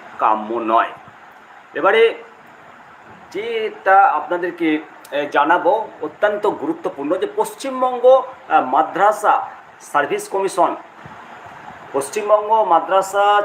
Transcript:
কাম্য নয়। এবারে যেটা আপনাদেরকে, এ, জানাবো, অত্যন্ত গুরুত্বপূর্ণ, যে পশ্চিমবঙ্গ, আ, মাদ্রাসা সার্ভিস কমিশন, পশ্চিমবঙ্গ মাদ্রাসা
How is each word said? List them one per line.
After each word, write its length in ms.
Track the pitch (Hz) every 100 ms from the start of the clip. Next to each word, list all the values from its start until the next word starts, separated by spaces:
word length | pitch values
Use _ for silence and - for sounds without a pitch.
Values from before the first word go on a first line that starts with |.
| - -
কাম্য 340 | 123 107 107
নয়। 380 | 117 110 113 98 - - - - - - - -
এবারে 500 | 131 175 220 226 - - - - - - - - - - - -
যেটা 720 | 185 226 226 220 - 190 196
আপনাদেরকে, 760 | 196 151 - 175 175 170 160 151 - - -
এ, 160 | 139 143
জানাবো, 560 | 147 143 139 156 - - -
অত্যন্ত 460 | 151 - 160 208 208
গুরুত্বপূর্ণ, 720 | - 143 165 - - 143 185
যে 100 | 202 208
পশ্চিমবঙ্গ, 880 | 220 - 269 262 254 247 247 262 - - -
আ, 120 | 156
মাদ্রাসা 840 | 127 139 156 160 202 214 196 143 - - - -
সার্ভিস 500 | - 147 143 202 -
কমিশন, 460 | 190 190 180 156 160 - - - - - - - - - - -
পশ্চিমবঙ্গ 720 | 139 135 214 208 214 214 220
মাদ্রাসা 800 | 208 165 165 190 190 202 202 208